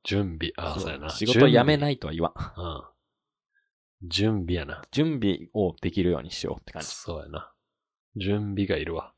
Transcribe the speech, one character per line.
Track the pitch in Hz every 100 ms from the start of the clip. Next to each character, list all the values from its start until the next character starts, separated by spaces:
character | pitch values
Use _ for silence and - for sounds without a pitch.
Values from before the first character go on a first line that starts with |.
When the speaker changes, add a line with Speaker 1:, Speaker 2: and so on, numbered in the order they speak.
Speaker 1:
準 | - 98 98 80
備。 | 78 -
あ | 80 80
あ、 |
Speaker 2:
そ |
う。 |
Speaker 1:
そ | 85
う |
や | 71
な。 | 76
Speaker 2:
仕 | - 107
事 | 120 135
辞 | 117
め | 135 147
な | 147
い | 139
と | 76
は |
言 | 80
わ | 82
ん。 |
Speaker 1:
準 | - - -
備。 | 85 78 - _ _ _ _ _ _ _ _ _ _ _
う | 90
ん。 |
準 | 90 107 107 85
備 | 90
や | 73
な。 | - -
Speaker 2:
準 | 131 160 143
備 | 101 - 85
を | 107 92 -
で | -
き | -
る | 90
よ | 78
う |
に | 76
し | -
よ | - -
う |
っ |
て | -
感 | -
じ。 | 78
Speaker 1:
そ | - - 80
う |
や | 73
な。 | 78 - _ _ _ _ _ _ 104
準 | 95 104 104
備 | 98 98
が | 80
い | 78
る | 82
わ。 | -